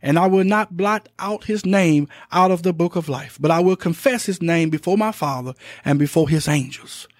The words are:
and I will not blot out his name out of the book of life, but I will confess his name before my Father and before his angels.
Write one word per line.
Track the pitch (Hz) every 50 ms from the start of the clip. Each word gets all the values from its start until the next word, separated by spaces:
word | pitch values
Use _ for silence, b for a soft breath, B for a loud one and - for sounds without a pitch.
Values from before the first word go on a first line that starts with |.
and | b 127 147 165
I | 185
will | 190 190 190 185
not | 190 208 214 208 - 180 170
blot | 196 202 214 208 - - _ -
out | - 202 214 202 -
his | - 214 208 -
name | 185 196 196 185 165 151 147 147 - B B B B
out | - 180 185 185
of | 185 170
the | 170 185
book | 170 160 170 170 -
of | 180 160 151
life, | 131 127 143 - - -
but | 143 156
I | 165 170
will | 175 185 185
confess | - - 180 165 - - 269 247 226 -
his | - 190 -
name | 170 165 170 165 165 160
before | 156 151 - 175 190
my | 214 214 220
Father | 214 - 156 143 135 127 123 127 127 B B B B B B
and | - 143 143
before | 147 143 - 165 160 139
his | 160 156 - 151
angels. | 147 147 127 131 139 - - - - - - - B